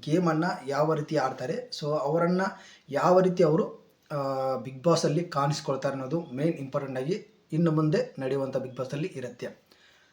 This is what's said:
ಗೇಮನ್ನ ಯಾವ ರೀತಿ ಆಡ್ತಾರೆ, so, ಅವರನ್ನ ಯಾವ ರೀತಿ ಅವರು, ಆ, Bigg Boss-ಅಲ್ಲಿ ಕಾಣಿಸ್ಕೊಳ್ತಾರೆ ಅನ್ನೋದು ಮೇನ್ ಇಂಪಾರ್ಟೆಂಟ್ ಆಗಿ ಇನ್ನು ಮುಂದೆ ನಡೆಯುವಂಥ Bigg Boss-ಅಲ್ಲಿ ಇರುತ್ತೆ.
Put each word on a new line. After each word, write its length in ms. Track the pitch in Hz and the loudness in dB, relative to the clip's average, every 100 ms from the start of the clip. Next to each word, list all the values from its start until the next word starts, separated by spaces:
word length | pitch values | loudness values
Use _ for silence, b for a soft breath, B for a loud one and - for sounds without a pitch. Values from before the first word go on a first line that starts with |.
ಗೇಮನ್ನ 440 | 151 170 170 156 175 - 131 | 0 2 2 2 0 -2 -4
ಯಾವ 280 | 139 156 | 0 2
ರೀತಿ 220 | 151 147 151 | 0 0 0
ಆಡ್ತಾರೆ, 540 | 131 127 131 - - - | 0 -4 -6 -6 -8 -8
so, 180 | 147 151 | -4 -2
ಅವರನ್ನ 440 | 139 165 170 180 196 - B B - | 0 2 2 2 0 -4 B B -6
ಯಾವ 300 | 139 160 185 | 0 6 6
ರೀತಿ 220 | 180 175 | 6 4
ಅವರು, 400 | 156 170 - - _ _ - | 4 4 0 -6 _ _ -8
ಆ, 40 | 147 135 135 131 127 | -4 -2 -2 -2 -2
Bigg 200 | 117 131 | -6 -2
Boss-ಅಲ್ಲಿ 420 | 170 160 160 156 | 2 4 4 0
ಕಾಣಿಸ್ಕೊಳ್ತಾರೆ 680 | 170 143 143 147 - 131 139 | 0 0 0 0 -2 -2 -2
ಅನ್ನೋದು 260 | 135 131 165 | -4 -4 -4
ಮೇನ್ 340 | 165 123 165 | -4 -2 0
ಇಂಪಾರ್ಟೆಂಟ್ 440 | 160 131 143 135 131 | -2 -4 -4 -4 -6
ಆಗಿ 300 | 135 208 - _ - | -4 -4 -6 _ -6
ಇನ್ನು 180 | 156 165 | 0 2
ಮುಂದೆ 440 | 156 156 196 247 - | 4 2 2 0 -4
ನಡೆಯುವಂಥ 380 | 131 139 131 131 | -2 -2 -2 -4
Bigg 160 | 120 | -6
Boss-ಅಲ್ಲಿ 400 | - 123 - 180 | -8 -6 -4 -6
ಇರುತ್ತೆ. 500 | 131 120 - 117 - _ b b b b | -8 -12 -10 -14 -14 _ b b b b